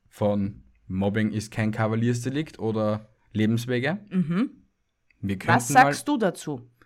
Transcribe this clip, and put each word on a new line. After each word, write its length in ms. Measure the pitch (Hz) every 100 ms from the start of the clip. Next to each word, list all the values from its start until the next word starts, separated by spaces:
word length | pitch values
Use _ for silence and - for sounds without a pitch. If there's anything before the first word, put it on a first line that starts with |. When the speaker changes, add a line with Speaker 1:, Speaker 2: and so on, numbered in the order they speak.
| _
Speaker 1:
von 540 | - 104 104 98 - - _ -
Mobbing 440 | 95 98 104 107
ist 180 | 107 101
kein 220 | - 110
Kavaliersdelikt 880 | 107 110 113 117 120 127 139 156 -
oder 500 | 110 110 107 107 - _ _
Lebenswege. 760 | 104 110 113 120 123 135 202 -
Speaker 2:
Mhm. 560 | 185 160 175 269 - _ _ _ _ _ -
Speaker 1:
Wir 180 | 98 95 -
Speaker 2:
Was 200 | 165 120
Speaker 1:
könnten 40 |
mal 100 | 143 269
Speaker 2:
sagst 220 | - -
du 100 | 294
dazu? 520 | 202 - - 135 120 _